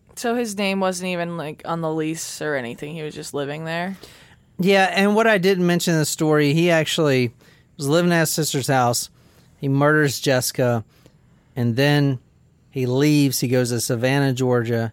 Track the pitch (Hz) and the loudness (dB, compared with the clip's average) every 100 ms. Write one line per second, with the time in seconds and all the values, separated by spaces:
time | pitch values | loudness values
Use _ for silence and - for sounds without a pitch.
0 | _ - 240 240 233 196 196 190 185 180 | _ -8 -4 -2 -4 -4 -2 0 -2 -2
1 | 185 175 170 170 151 151 - 170 160 160 | -6 -4 -6 -8 -10 -10 -8 -6 -4 -2
2 | 156 160 - - 151 143 120 - 147 160 | -4 -6 -10 -8 -4 -4 -6 -10 -12 -10
3 | 151 151 151 143 139 151 160 170 180 190 | -10 -12 -10 -8 -8 -8 -8 -6 -8 -10
4 | - - - _ _ - 185 196 190 180 | -18 -20 -20 _ _ -2 2 4 4 2
5 | 202 208 226 208 180 190 175 175 180 160 | 2 4 2 2 2 2 2 2 0 0
6 | 147 - 156 151 147 156 175 165 151 - | 0 0 2 4 4 2 2 2 0 0
7 | 151 131 123 - _ _ _ - 139 160 | 2 2 0 -4 _ _ _ -6 0 2
8 | 175 170 160 - 151 143 123 131 120 123 | 4 2 0 -2 -2 -2 0 2 2 0
9 | - _ _ _ _ _ 139 139 147 151 | -6 _ _ _ _ _ -2 2 4 4
10 | 147 113 147 127 - - 123 117 - _ | 2 0 0 0 -2 0 0 0 -4 _
11 | _ _ _ _ _ - 120 113 143 147 | _ _ _ _ _ -4 -2 2 2 2
12 | 143 127 - _ _ _ _ 135 123 127 | 2 -2 -8 _ _ _ _ -6 -2 2
13 | 147 147 139 - 127 127 120 120 - 120 | 4 4 2 0 0 0 0 -2 -2 0
14 | 127 139 139 123 127 123 117 117 113 | 0 2 0 0 0 0 0 -2 -4